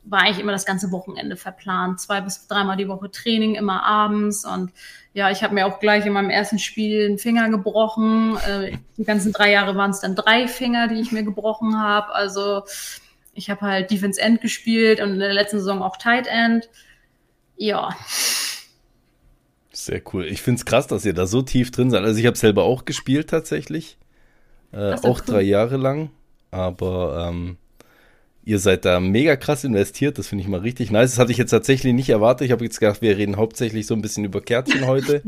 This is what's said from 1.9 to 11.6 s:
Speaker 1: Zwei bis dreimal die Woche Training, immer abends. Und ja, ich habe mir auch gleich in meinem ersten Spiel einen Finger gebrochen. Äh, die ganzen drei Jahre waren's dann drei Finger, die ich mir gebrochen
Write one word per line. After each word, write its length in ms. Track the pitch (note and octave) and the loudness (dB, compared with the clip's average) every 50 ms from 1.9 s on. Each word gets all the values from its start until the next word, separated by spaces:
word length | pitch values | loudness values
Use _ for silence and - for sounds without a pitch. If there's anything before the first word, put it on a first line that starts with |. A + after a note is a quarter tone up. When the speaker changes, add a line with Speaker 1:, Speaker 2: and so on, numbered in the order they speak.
| F#3 F#3 | -4 -6
Speaker 1:
Zwei 220 | - - G3+ G3 | -6 -4 -4 -4
bis 260 | F#3+ G3 F#3 - _ | -4 -6 -10 -12 _
dreimal 300 | _ G#3 G3+ G3 F#3+ F#3+ | _ -2 -2 0 0 -2
die 100 | F#3+ G3+ | -4 -4
Woche 240 | F#3+ F#3+ F#3 G3+ G3 | -6 -8 -10 -12 -14
Training, 460 | - - - A#3 A3+ A3 A3 A3 G#3+ | -14 -6 -2 0 0 2 2 0 0
immer 260 | - G#3 G3 F#3 F#3 | 0 -2 -2 -2 0
abends. 640 | - - G#3+ G#3+ G#3 G#3 G#3 G#3 G#3 G#3 G3+ - - | 0 2 2 2 2 2 2 0 0 -2 -4 -4 -6
Und 260 | - F#3 F#3 F#3 F3+ _ - - - - - - _ _ | -6 -6 -6 -6 -8 _ -18 -20 -20 -20 -20 -20 _ _
ja, 180 | G3+ G3 F#3+ | 0 0 0
ich 100 | G3+ G3 | 0 0
habe 100 | A3 G3+ | -2 0
mir 140 | G#3 G3+ F#3+ | 2 2 2
auch 140 | G3+ F#3+ - | 0 0 2
gleich 260 | G#3 G#3 G#3 G#3 G#3 | 2 4 4 4 2
in 60 | G#3 | 2
meinem 180 | G3+ G3+ G3 F#3+ | 0 0 0 2
ersten 300 | - G3 G#3 G3+ A3 F#3+ | 0 0 0 0 -2 -2
Spiel 460 | - - - A3 G#3+ G#3+ G#3+ G#3+ G#3 | -2 -4 -4 -4 -2 0 2 2 2
einen 120 | G#3 G3+ G3+ | 2 0 -2
Finger 320 | - A#3 A#3 A#3 A3+ A3 | 0 0 2 2 2 2
gebrochen. 840 | A3 G#3 F#3+ G#3+ G#3 G#3+ A3 A3 A3 A3 A3 A3 A3 A3+ A3 A3 A3 G3+ - | 0 0 -2 0 2 2 2 2 2 0 2 2 4 4 2 2 0 -2 -2
Äh, 300 | G3+ G3+ G3 G3 F#3+ - - - - _ | -2 -2 -2 -4 -6 -8 -12 -14 -14 _
die 60 | - G#3+ | -6 -2
ganzen 280 | G#3+ G#3+ G#3 F3+ G#3+ | 0 0 2 2 0
drei 180 | G3 - G#3 G#3 | 2 4 4 6
Jahre 240 | G3+ G3+ G3+ G3 F#3+ | 6 4 4 2 0
waren's 240 | G3 G3+ G3+ F#3+ - | 0 0 0 -2 -4
dann 160 | - F#3 F#3+ | -4 -4 -4
drei 320 | F3+ - G#3+ A3+ A#3+ B3+ | 0 2 4 4 4 2
Finger, 400 | A#3+ - - C4 A#3+ A#3+ A#3+ A#3 | 0 -4 -4 -2 -2 0 0 0
die 140 | A3 A3+ A3 | 0 -2 -2
ich 100 | G#3+ - | -2 -2
mir 140 | A3 A3 G#3+ | -2 -4 -4
gebrochen 580 | G#3+ F#3+ - G#3 A3 G#3+ A3 | -4 -6 -2 -2 -4 -2 0